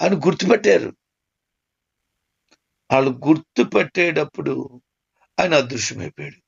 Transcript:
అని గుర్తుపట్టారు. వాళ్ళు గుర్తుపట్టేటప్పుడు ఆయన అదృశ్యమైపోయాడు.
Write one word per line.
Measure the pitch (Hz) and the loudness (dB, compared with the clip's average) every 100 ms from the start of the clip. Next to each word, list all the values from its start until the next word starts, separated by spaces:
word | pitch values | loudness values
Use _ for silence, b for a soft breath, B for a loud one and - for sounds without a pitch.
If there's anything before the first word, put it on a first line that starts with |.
అని | 170 185 160 | -2 2 0
గుర్తుపట్టారు. | 156 185 220 208 190 - - _ _ _ _ _ _ _ _ _ _ _ _ _ _ _ _ _ _ - | 0 2 2 4 2 0 -12 _ _ _ _ _ _ _ _ _ _ _ _ _ _ _ _ _ _ 0
వాళ్ళు | 131 135 123 139 | 0 2 -2 0
గుర్తుపట్టేటప్పుడు | 156 - - - 208 170 185 175 151 151 - 139 131 131 123 _ _ _ _ _ - | 0 0 -2 0 0 0 0 0 -2 -4 -6 -6 -8 -10 -18 _ _ _ _ _ -4
ఆయన | 180 147 | 2 2
అదృశ్యమైపోయాడు. | 123 127 - 135 82 - 143 - | 0 -6 -8 -8 -12 -14 -16 -18